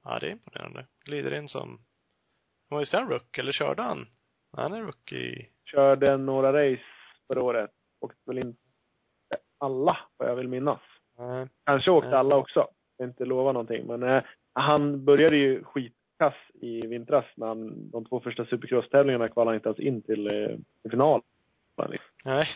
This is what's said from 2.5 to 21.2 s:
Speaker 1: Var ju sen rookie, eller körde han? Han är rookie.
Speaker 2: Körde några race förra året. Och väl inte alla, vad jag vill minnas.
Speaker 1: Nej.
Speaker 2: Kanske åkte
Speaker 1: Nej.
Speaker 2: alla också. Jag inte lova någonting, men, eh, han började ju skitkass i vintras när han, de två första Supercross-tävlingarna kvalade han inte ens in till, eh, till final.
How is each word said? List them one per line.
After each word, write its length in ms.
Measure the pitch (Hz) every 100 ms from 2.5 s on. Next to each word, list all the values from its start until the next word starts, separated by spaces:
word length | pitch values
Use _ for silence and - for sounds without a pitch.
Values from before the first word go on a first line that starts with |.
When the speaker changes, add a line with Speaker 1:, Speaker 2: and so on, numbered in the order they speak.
| _ _
Speaker 1:
Var 100 | 147
ju 60 | 147
sen 220 | 185 247
rookie, 320 | 127 _ -
eller 100 | 131
körde 300 | 139 143 143
han? 260 | 240 151 120 _ _ _ _ -
Han 160 | 127
är 80 | 208
rookie. 680 | 214 - - 131 127 123 - _ -
Speaker 2:
Körde 520 | 143 139 135 139 135
några 360 | 135 135 135
race 280 | 147 143 127 - - - _ _
förra 140 | 131
året. 300 | 127 117 104 _ _ _
Och 120 | - - -
väl 120 | 127
inte 220 | 127 117 _ _ _ _ _ _ _ - _ _
alla, 380 | 139 131 151 175 - _
vad 120 | 131
jag 60 | 123
vill 120 | 127
minnas. 320 | 127 143 131 _ _ _ _
Speaker 1:
Nej. 300 | 123 127 131 _ -
Speaker 2:
Kanske 260 | 139 147
åkte 180 | 175 120
Speaker 1:
Nej. 100 | 135
Speaker 2:
alla 160 | 131 143
också. 320 | - - - _ _ _
Jag 100 | 127
inte 160 | 123 123
lova 260 | 127 135
någonting, 360 | 127 113 113 -
men, 160 | 117
eh, 200 | 123 131 - - _
han 520 | - 139 151 147 143 135
började 320 | 143 160 151
ju 260 | 139 131
skitkass 680 | - - 120 _ _ _ 151 - -
i 340 | _ 120 113 113
vintras 380 | 120 117 147 120 -
när 120 | 113
han, 420 | 110 110 110 107
de 140 | 117 113
två 140 | 127
första 260 | 120 117 117
Supercross-tävlingarna 840 | 120 - 127 - 139 143 123 113
kvalade 200 | - 113
han 60 | 110
inte 140 | 110
ens 100 | 107
in 220 | 139 123
till, 260 | 104 107 104
eh, 300 | 104 107 113 - _
till 100 | 110
final. 300 | 120 143 127